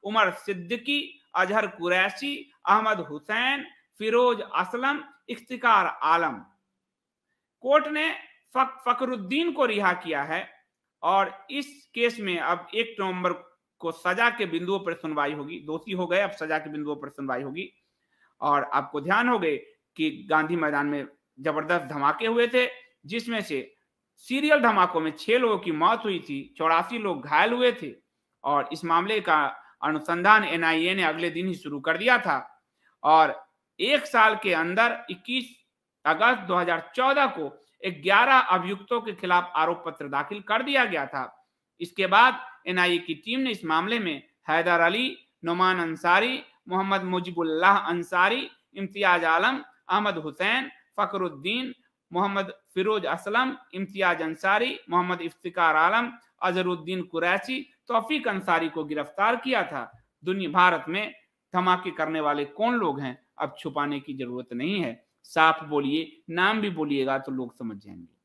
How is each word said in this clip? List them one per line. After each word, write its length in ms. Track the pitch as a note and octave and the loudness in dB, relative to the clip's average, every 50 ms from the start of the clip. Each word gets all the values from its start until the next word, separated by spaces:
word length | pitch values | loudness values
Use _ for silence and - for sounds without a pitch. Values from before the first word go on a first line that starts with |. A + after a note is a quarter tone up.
| - | -8
उमर 280 | G3+ G#3+ A3+ G#3 F#3 | -2 2 2 2 2
सिद्दीकी, 920 | F3+ - - - G3 F3+ F3 E3+ A#3+ A3+ A#3 C#4 C#4+ C#4+ - - - _ _ _ _ | 2 -4 -8 -8 -8 -8 -4 -6 -6 -6 -4 -2 -2 -2 -4 -6 -14 _ _ _ _
अजहर 320 | F3+ F#3 F#3 G3+ A3 G#3 | 0 0 2 2 0 0
कुरैशी, 840 | G3 F#3 - E3+ F3 F3+ F#3 F#3 G3+ - - C#4 C#4 C#4+ - - _ _ _ _ | -2 -6 -6 -2 0 2 2 2 0 0 -4 -6 -6 -6 -6 -10 _ _ _ _
अहमद 340 | - G3 G#3+ A3 A3 G#3+ F#3+ | 4 4 4 4 2 0 0
हुसैन, 640 | D#3+ C#3+ D3 D3+ _ - G#3+ A3 B3 C4 C4+ C#4 E4 - - _ _ _ _ _ | -4 -8 -10 -12 _ -4 -2 0 0 0 -2 -2 -6 -12 -18 _ _ _ _ _
फिरोज 420 | G#3+ A3 A3 A#3+ B3 B3 A#3 G#3 - - - | -4 0 2 4 4 4 2 0 -4 -4 -2
असलम, 500 | D#3 F3 F3+ - A#3+ B3+ C#4 C#4+ D4 D#4 - - _ _ - | -2 -2 -2 -4 -2 -2 -2 -2 -2 -6 -14 -20 _ _ -12
इफ्तिकार 580 | B3 - - _ B3+ A#3 B3+ B3+ A3+ G3+ F3+ | -12 -12 -10 _ -12 -2 2 4 4 6 4
आलम। 580 | D#3 - - - D3+ E3 E3+ E3+ D#3 B2 F#2+ - _ _ _ _ _ _ _ _ _ _ _ _ _ _ _ _ _ _ _ _ _ _ _ | 2 -2 -2 2 4 4 4 4 0 -2 -6 -14 _ _ _ _ _ _ _ _ _ _ _ _ _ _ _ _ _ _ _ _ _ _ _
कोर्ट 260 | - B3+ C#4 D#4 D4+ | 0 0 0 0 0
ने 260 | D4+ D4+ D4+ D#4 D#4+ - - - - _ _ _ _ - | -4 -4 -4 -4 -4 -6 -8 -14 -20 _ _ _ _ -2
फक-, 340 | B3+ B3+ B3 - - - B3 | -2 -2 -2 -4 -10 -4 -4
फकरुद्दीन 640 | B3 A#3+ C4 B3 B3+ A3+ G3 F#3 C4 D4 E4+ F4 C#4 | -2 -2 -2 -4 -4 -6 -6 -4 -2 -2 -2 -2 0
को 140 | C#4 C#4 | 0 0
रिहा 260 | A#3+ A3 G3+ G3+ F#3 F3+ | 0 0 0 0 0 0
किया 300 | F3+ - E3+ D#3 C#3+ C#3+ | 0 -4 -4 -4 -4 -4
है 280 | D#3 D#3+ F3 G3 - - _ _ _ _ _ _ _ _ _ - | -4 -6 -6 -6 -8 -16 _ _ _ _ _ _ _ _ _ -2
और 440 | D#3+ F#3+ G3 G3 F#3 - - - _ | 0 2 2 2 0 -4 -14 -18 _
इस 400 | - C#4+ C#4 - - - _ _ _ | -8 -8 -8 -10 -14 -20 _ _ _
केस 260 | A#3 A#3 A#3+ A#3 A#3 | -2 -2 -2 -2 -2
में 180 | G#3+ F#3+ F3+ E3+ | -4 -4 -4 -2
अब 280 | B2+ C#3+ F3 F3 F3 - - | 0 -2 -2 -2 -4 -8 -4
एक 220 | G#3+ A3+ A3+ - - | -4 -4 -4 -4 -6
नवंबर 320 | G3 F#3+ F#3 F3+ F3+ F3 F3 F3 - _ _ _ _ _ _ _ | -4 -4 -4 -2 -2 -2 -4 -4 -10 _ _ _ _ _ _ _
को 140 | - E3 D#3+ | -8 -8 -8
सजा 380 | - - F3+ F#3 G3+ A#3 A#3+ | -4 -4 -4 0 2 2 0
के 160 | A3+ A3+ G#3 | 2 0 -6
बिंदुओं 340 | F3+ D#3+ E3 F3 F3+ G3 G3 | -4 -4 -4 -2 -2 -4 -2
पर 140 | G3 F3 E3 | -2 -4 -6
सुनवाई 380 | - - D#3+ D#3 D3 C#3+ C#3+ D3+ | -6 -8 -6 -2 -2 -2 -2 -2
होगी। 280 | D3 C#3 D3 E3+ E3+ | -6 -10 -12 -12 -14
दोषी 320 | C#3+ D3 D#3 E3 - A3+ F#3+ | -10 -8 -8 -8 -6 -6 -4
हो 140 | F3+ F#3 | -4 -2
गए, 140 | E3 F3 F#3+ | 0 2 2
अब 100 | G3+ F#3+ | 0 0
सजा 280 | - - D#3+ D#3 D#3 D#3 | -4 -8 -6 -4 -4 -4
के 120 | D#3 D3+ | -4 -6
बिंदुओं 260 | D3 D3+ D3+ D3 D3 | -8 -8 -6 -6 -6
पर 120 | D3 C#3+ C#3 | -8 -10 -14
सुनवाई 340 | - - C#3 C3+ B2+ B2 C#3 | -12 -10 -6 -6 -4 -4 -6
होगी। 420 | C3+ C3+ E3 G3 - _ _ _ _ _ _ _ _ _ _ _ _ _ _ | -8 -10 -10 -12 -12 _ _ _ _ _ _ _ _ _ _ _ _ _ _
और 240 | - - C#3+ C#3+ C#3 | 0 2 2 2 0
आपको 360 | - - C3+ D#3 - - D3 | 0 -2 -2 -2 -2 -8 -8
ध्यान 280 | C#3 E3 F#3+ G#3+ A#3+ B3 | 0 2 2 2 4 2
हो 100 | B3 G#3+ | 2 2
गए 180 | F3+ D#3+ D3 C3+ - - _ _ _ _ _ | 0 0 -2 -2 -6 -12 _ _ _ _ _
कि 300 | - D#3 D#3 C3+ - - - | -2 -2 -2 -2 -4 -4 2
गांधी 260 | D#3 D#3 D#3 D#3 F3 | 2 2 2 2 -2
मैदान 300 | E3+ D#3+ D3+ D3 C#3+ C#3+ | -2 0 0 0 0 -2
में 200 | D3 D3 C#3+ C3+ - _ _ _ _ _ - | -2 -2 -4 -6 -8 _ _ _ _ _ -6
जबरदस्त 440 | C3+ D#3+ D3 D#3 D3+ D#3 F3 F3 F3 | -4 -4 -2 -2 -2 0 0 -2 -2
धमाके 420 | - D#3 D3 C#3 C#3+ D3+ - A3+ | -4 -6 0 0 0 0 0 -2
हुए 220 | A3+ A#3 A#3 A#3+ A#3+ B3 | 0 2 2 2 2 2
थे, 140 | B3 B3 B3 - - - _ _ _ _ | 2 0 0 -4 -10 -20 _ _ _ _
जिसमें 340 | C#3+ F#3 A#3 A3+ A#3+ A#3 A3 | -8 -8 -8 -6 -4 -4 -6
से 360 | G3 - D#3+ C3+ - - _ _ _ _ _ _ _ _ _ | -4 -4 -6 -6 -6 -8 _ _ _ _ _ _ _ _ _
सीरियल 440 | _ - - B3 C4+ C#4+ D4+ D4+ D4 | _ -8 -4 -2 0 2 4 4 4
धमाकों 400 | A#3+ A#3 G#3+ G3 F3+ F3 - E3 | 4 4 4 4 2 2 2 -2
में 100 | D#3+ D#3+ | -2 -2
छह 280 | D#3 - - - A3+ B3 | -4 -6 -2 0 2 2
लोगों 200 | B3+ A#3 G#3+ F#3 | 4 2 0 0
की 140 | F3+ F3 D#3+ | -2 -4 -2
मौत 320 | D3+ D#3+ F#3 A3+ A3+ A#3 | 2 2 2 2 2 -2
हुई 160 | G#3+ F#3+ E3+ | -4 -4 -4
थी, 340 | - - C#3+ C#3 C#3 - _ - | -6 -8 -10 -10 -10 -14 _ -2
चौरासी 400 | D#3+ D#3+ E3 E3 - - A#3+ A#3 | 2 2 4 2 2 0 -6 -6
लोग 280 | G#3+ G3+ F3 C#3+ B2 | -4 -4 -4 -4 -4
घायल 260 | - D3 D3+ F#3 A3+ A#3+ | 0 4 4 4 4 4
हुए 200 | B3 B3 B3 A3+ | 2 2 2 2
थे। 220 | - E3+ C#3 G#2+ - _ _ _ _ _ _ _ _ _ | 0 -8 -12 -14 -16 _ _ _ _ _ _ _ _ _
और 240 | C3+ D3 C#3+ C3+ - D3+ | 0 0 0 0 -2 -6
इस 120 | D#3+ - | -8 -2
मामले 360 | E3 E3 E3+ F3+ G3+ A3 G#3+ | 2 2 2 2 2 -2 -2
का 360 | F#3+ F3+ D#3+ D3+ C#3+ A2+ - - - - _ _ - | 2 2 2 4 2 0 -4 -8 -18 -20 _ _ -4
अनुसंधान 600 | D3+ D#3 D3+ D3+ - E3+ E3+ F3+ G3 G#3+ A3 G3+ | -2 -2 -2 -2 -4 -4 2 6 6 6 6 6
एनआईए 500 | D#3+ D#3+ E3 E3+ D#3+ E3 D#3+ D#3+ F3+ F#3+ | 2 -2 0 2 2 2 2 2 0 0
ने 80 | G3 F3+ | 0 0
अगले 280 | D#3+ D#3 E3 E3+ E3+ | 0 0 0 -4 -4
दिन 160 | D3+ E3 F3+ | -4 -4 -4
ही 80 | F#3+ F3+ | -4 -6
शुरू 260 | - - D#3 C#3+ C#3+ | -6 -8 -10 -10 -6
कर 180 | C3+ D#3+ E3 E3+ | -2 -2 -2 2
दिया 200 | G#3 A#3+ B3 A#3+ | 4 4 4 4
था 460 | - F#3 D3+ C3 B2 - - _ _ _ _ _ _ _ _ _ - | 4 0 -2 -2 -4 -10 -20 _ _ _ _ _ _ _ _ _ 2
और 440 | D3 D#3 D#3+ D#3 C#3+ - - - _ _ _ _ _ _ _ | 6 6 8 6 6 2 -6 -10 _ _ _ _ _ _ _
एक 260 | E3 A#3 C#4+ C#4+ - | 0 2 2 0 0
साल 300 | - - A#3 G#3+ A3 G#3+ G3+ - | 0 4 6 6 6 4 2 0
के 120 | G3+ F3 | 0 2
अंदर 520 | D#3+ D#3+ E3+ F#3 G3+ A3+ A#3+ A#3 - - - | 2 0 0 2 2 2 2 2 -4 -8 -12
इक्कीस 560 | F#3 F3+ _ - B3 C4 B3 - - _ _ _ _ _ _ _ _ _ _ | -14 -14 _ -4 -4 -4 -4 -6 -16 _ _ _ _ _ _ _ _ _ _
अगस्त 340 | D3 D#3+ D#3+ G#3+ A#3+ B3+ G#3+ | 0 2 4 4 4 4 2
दो 160 | G3 F3 F#3 | 0 0 0
हज़ार 380 | F3+ F3 F3 E3+ E3 - - - | 0 2 2 0 -2 -4 -8 -4
चौदह 320 | - B3+ C4 C#4 C#4+ C#4 | 0 2 2 4 4 2
को 360 | C4 - E3+ D#3 C#3 - - _ _ _ _ - | 2 0 -4 -8 -8 -10 -14 _ _ _ _ -8
ग्यारह 520 | F#3+ F3+ D3 C#3+ F3+ G3 G#3 A#3+ C4 C4+ C4 | -8 -8 -4 0 4 6 6 6 6 6 4
अभियुक्तों 600 | B3 - F#3 F#3 F3 F#3 G3+ F#3+ G3 - B3 A#3 | 6 4 2 0 0 -2 -8 -8 -6 -4 -4 -4
के 120 | A3+ A3 G3 | -4 -6 -10
खिलाफ 400 | F3+ - F3+ F3+ F3+ F3 F#3 - | -8 -2 2 2 2 2 0 -2
आरोप 260 | D#3 D#3+ E3 E3+ E3 - | 0 0 0 0 -4 -6
पत्र 220 | E3 D3+ - D3+ C#3 | -12 -10 -10 -10 -6
दाखिल 320 | C#3 C#3 D3 - G3+ G#3 | -4 -4 -4 -4 -8 -12
कर 220 | G3 - G#3+ A3+ C4 | -6 -2 -2 -2 0
दिया 220 | C#4+ C#4 C4+ B3 | 0 2 2 2
गया 220 | G#3+ F3+ D#3 C#3 | 2 0 -4 -4
था। 420 | C3 - C#3 B2+ B2 - _ _ _ _ _ _ _ _ _ | -4 -6 -8 -8 -8 -12 _ _ _ _ _ _ _ _ _
इसके 260 | E3+ F3 _ - F#3+ | -14 -12 _ -4 -2
बाद 400 | F3+ F#3 G#3 A#3+ B3+ - - - - - - _ | 4 6 6 6 6 4 0 -10 -16 -18 -14 _
एनआईए 320 | - F3+ F#3 F3+ F3+ F3 E3+ | -4 0 2 2 2 2 0
की 160 | E3+ E3+ D#3+ | -2 -4 -10
टीम 260 | D3+ - A3 A#3 C4 | -8 -6 -6 -4 -4
ने 100 | C4+ B3+ | -2 -4
इस 140 | A3 F#3+ - | -4 -6 -4
मामले 340 | D#3+ D#3 D#3+ F3 G3+ A#3 A#3 | 0 0 0 0 0 -2 -2
में 300 | G#3 F3 D3+ C#3 - _ _ _ _ - | -2 -4 -6 -6 -10 _ _ _ _ 0
हैदर 320 | D3+ - E3+ F3+ F3 E3+ | 0 2 2 4 4 4
अली, 380 | E3+ E3+ F#3 A3 B3+ C4 - - _ _ _ _ - | 4 4 4 2 -2 -2 -4 -8 _ _ _ _ -6
नोमान 340 | E3 E3+ F3+ F#3 F#3 F#3 F3+ | -4 0 2 2 2 2 2
अंसारी, 640 | E3+ E3 D#3+ - - E3+ F3 G3 G#3+ B3 C4 B3+ - - _ _ _ - | 0 -4 -4 -2 2 4 4 4 4 2 -2 -6 -8 -14 _ _ _ -4
मोहम्मद 340 | F3+ F#3 G3 G3 G3 F#3+ F#3 | -2 -2 0 2 0 0 0
मुजीबुल्लाह 760 | F#3 F#3 F3+ F3 F3+ F3 E3 E3+ D#3+ D#3 D#3+ F3 F#3+ G3 G3 | -2 -2 -2 -4 -4 -4 -2 -2 -2 0 4 6 6 6 4
अंसारी, 720 | - D#3 E3+ F3 E3+ E3+ F#3 F3+ F3 F#3 A3+ C4 - - - _ _ _ _ | 2 -2 -4 -4 -4 -2 2 2 4 4 2 0 -4 -8 -12 _ _ _ _
इम्तियाज 500 | G3 G3 F#3 G3 G3+ G3+ F#3+ F#3+ F3 E3 | -10 -10 -10 -6 0 4 4 4 4 4
आलम, 400 | D#3+ D#3+ E3+ F#3+ A#3 C4 C4+ - - _ _ _ - | 4 4 4 4 2 0 -2 -8 -14 _ _ _ -2
अहमद 260 | F#3 G3+ G#3 G#3 F#3+ | -2 0 0 0 -2
हुसैन, 560 | E3 D#3 D#3 C#3+ - F3+ G3+ A3+ B3+ C4 - - _ _ _ _ - | -2 -6 -8 -6 -4 -2 0 0 0 -2 -6 -14 _ _ _ _ -4
फकरुद्दीन, 760 | G3 - - G3 F#3 F3 D3+ C#3 C#3 F#3 G#3+ B3 C4 B3 B3 _ _ _ _ _ _ _ E3+ | -4 -2 -2 -4 -4 -4 -6 -6 -6 -4 -4 -4 -4 -6 -10 _ _ _ _ _ _ _ -2
मोहम्मद 420 | F3 G3 G3+ G3 G3 G3 G3 - _ _ _ _ | -2 0 0 0 -2 -4 -4 -8 _ _ _ _
फिरोज 320 | F#3 F#3+ G#3 G#3+ G#3 F3 | -2 0 0 0 0 0
असलम, 500 | C3+ D3 F3 - G3+ G#3 A#3 C4 C4 - - - _ - | -2 -4 -4 -4 -2 0 0 0 0 -2 -8 -14 _ -8
इम्तियाज 480 | F3+ G3 F#3+ G3 F#3+ F#3+ F3+ F3 D#3 E3 | -8 -8 -8 -2 2 2 2 2 2 -2
अंसारी, 580 | D#3+ D#3+ - - F#3+ G3+ G#3 A#3 B3+ - - - - | -6 -6 -4 0 2 2 2 2 0 -4 -8 -10 0
मोहम्मद 300 | E3+ F3+ F3 F3+ F3+ F3 | 0 0 2 2 -2 -4
इफ्तिकार 560 | E3 E3 - _ _ F3+ E3+ F#3 E3+ E3 D#3 | -4 -8 -10 _ _ -10 -2 2 4 4 6
आलम, 360 | D#3 D#3+ F3 G3+ A3+ A#3+ A#3+ A#3+ - _ _ _ _ - | 6 4 4 4 2 0 -2 -6 -14 _ _ _ _ -2
अजहरुद्दीन 600 | F#3 F3+ F#3 F#3 F3+ F3+ E3+ D#3 D#3+ F#3 F#3 F3 | 0 0 0 0 -2 -2 -4 -6 -6 -6 -6 -6
कुरैशी, 720 | F3+ - E3 E3 F3 F#3 G3 F#3+ - C4 B3+ - _ _ _ _ _ | -6 -4 -2 0 0 0 0 -2 -6 -8 -8 -8 _ _ _ _ _
तौफीक 400 | A#3+ A3+ A3+ - D#4 D4+ - A#3+ | -2 -2 0 0 -4 -2 -2 -2
अंसारी 400 | G3+ F#3+ F#3 F#3+ F3 E3 E3 D#3+ | -4 -2 0 2 2 2 2 -2
को 160 | - D#3+ D#3 | -4 -6 -6
गिरफ्तार 520 | D3 D3+ D3+ C#3+ C#3+ - - G3 A3 B3 | -6 -6 -6 -6 -8 -4 0 0 0 0
किया 260 | A#3 - C4 B3+ A3 F3+ | 0 -2 -2 -2 -2 -2
था। 420 | - D3+ C3+ A#2 - - - _ _ _ _ - | -2 -6 -10 -10 -12 -14 -20 _ _ _ _ -6
दुनिया, 260 | E3 F#3 G3 F#3+ D#3 | -6 -4 -4 -4 0
भारत 340 | D3+ F3+ F3+ F3+ E3+ D#3 - D3 | 4 6 6 6 6 2 -2 -4
में 260 | E3 G3 G#3+ G#3 - _ _ _ _ _ _ _ - | -4 -4 -4 -6 -10 _ _ _ _ _ _ _ -2
धमाके 360 | F3+ F#3 F#3 F3+ F3+ F#3 F#3+ | 0 4 4 2 2 0 -6
करने 300 | - - D#3 D#3 D#3+ D#3+ | -4 -2 -2 -2 0 0
वाले 240 | D3+ D3 D3 D3 C#3+ | 0 0 0 0 -2
कौन 300 | C#3+ - - G#3+ A#3 B3 | -6 -4 -2 0 0 0
लोग 260 | A#3+ G#3 E3 C#3 C#3 | 2 0 0 -2 -2
हैं, 260 | C#3+ C3 B2 - _ _ _ - | -6 -8 -8 -10 _ _ _ -6
अब 160 | D#3 C#3 C#3+ - | -6 -6 -6 -8
छुपाने 420 | - D#3 C3+ D3+ C#3+ C#3+ C#3+ C#3 | -10 -8 -4 -2 -2 -2 -4 -6
की 140 | C3 - C3+ | -8 -10 -10
जरूरत 380 | C3 C3 A#2+ B2 B2 B2 _ B2 | -8 -8 -8 -8 -10 -10 _ -8
नहीं 280 | A#2+ C3+ E3 G3+ G3+ | -6 -4 -4 -2 -2
है, 260 | E3 B2+ A2+ - _ _ _ _ _ | -4 -4 -6 -10 _ _ _ _ _
साफ 420 | - - E3 D#3+ D#3+ D#3 - D#3 | -4 2 4 4 4 4 2 -4
बोलिए, 580 | D3 D3+ D3 C#3+ C3+ C#3+ D#3+ D#3+ D#3 - _ _ - | -2 -2 -2 0 0 -2 -2 -4 -6 -12 _ _ -8
नाम 300 | E3 E3+ F#3 G3 A3 A3 | -2 0 0 2 2 0
भी 100 | G#3 G#3 | -2 -4
बोलिएगा 480 | F3+ D#3+ D#3 D3 C#3+ C#3 C3 C3 C3+ C3+ | -2 -4 -4 -2 0 0 0 0 -2 -2
तो 140 | C3 - C3 | -4 -6 -6
लोग 260 | B2+ C3 A#2+ - _ | -6 -8 -8 -10 _
समझ 180 | B2+ A2+ G#2+ | -10 -10 -10
जाएंगे। 400 | G2+ G2+ G2+ G2 F2 E2+ E2+ _ _ _ | -12 -16 -18 -20 -20 -20 -20 _ _ _